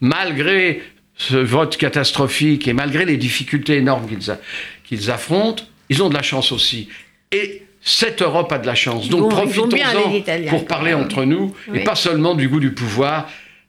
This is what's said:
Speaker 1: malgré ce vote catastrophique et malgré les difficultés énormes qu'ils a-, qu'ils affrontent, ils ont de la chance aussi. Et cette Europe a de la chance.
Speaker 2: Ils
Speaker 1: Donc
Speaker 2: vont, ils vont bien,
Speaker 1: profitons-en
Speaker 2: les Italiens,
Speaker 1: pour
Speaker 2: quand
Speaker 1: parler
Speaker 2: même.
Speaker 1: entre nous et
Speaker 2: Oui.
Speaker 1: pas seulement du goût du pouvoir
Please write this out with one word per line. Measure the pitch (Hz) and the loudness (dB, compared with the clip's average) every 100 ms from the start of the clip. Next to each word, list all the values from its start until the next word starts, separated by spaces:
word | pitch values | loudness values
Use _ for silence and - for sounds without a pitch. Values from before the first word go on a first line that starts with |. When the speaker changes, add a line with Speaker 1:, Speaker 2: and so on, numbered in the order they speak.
Speaker 1:
malgré | 127 165 185 139 151 190 180 156 - - _ - | 0 0 -2 -2 0 2 2 0 -8 -20 _ -8
ce | - 131 | 0 2
vote | 127 139 175 - | 4 2 2 0
catastrophique | 143 147 135 - 139 - 151 143 - | 0 0 0 0 0 2 2 2 2
et | |
malgré | 120 143 143 | 0 0 0
les | 180 139 | 0 0
difficultés | 120 - 127 147 - 147 | 0 -4 -2 -2 2 2
énormes | 135 131 110 | 4 2 -2
qu'ils | 107 95 | -6 -6
a-, | 95 - - - - | -8 -10 -12 -14 -18
qu'ils | - 110 101 | -10 -6 -4
affrontent, | 120 - 180 226 220 - _ - | -4 0 0 0 -4 -12 _ -2
ils | 135 | 2
ont | 190 | 2
de | |
la | 143 | 0
chance | - 135 - | 0 0 0
aussi. | 120 - 120 104 - - _ _ | 0 0 -2 -8 -16 -20 _ _
Et | 196 196 - - _ | -4 -4 -8 -20 _
cette | - - 226 - | -2 0 0 0
Europe | 175 156 165 | 0 2 0
a | 147 | -2
de | 120 | 0
la | |
chance. | 117 131 117 | 0 0 -2
Speaker 2:
Ils | 127 | 0
Speaker 1:
Donc | 170 220 | 2 4
Speaker 2:
vont, | 202 | 2
ils | 202 | 2
vont | 202 233 | 0 2
bien, | 254 277 | 2 2
Speaker 1:
profitons-en | 208 208 | 2 2
Speaker 2:
les | 202 | 0
Italiens, | 185 165 156 | -2 -4 0
Speaker 1:
pour | 156 | -2
Speaker 2:
quand | - 160 | 0 -2
Speaker 1:
parler | 160 | 0
Speaker 2:
même. | 156 | 0
Speaker 1:
entre | 131 139 | 0 0
nous | 131 170 196 - - | 2 2 0 -6 -8
et | |
Speaker 2:
Oui. | 208 | -2
Speaker 1:
pas | - | -2
seulement | - 175 160 165 | 0 0 2 2
du | 165 135 | 2 2
goût | 151 | 2
du | 135 | 0
pouvoir | 101 117 104 139 156 147 - - - | -2 -2 0 0 -2 -6 -14 -20 -20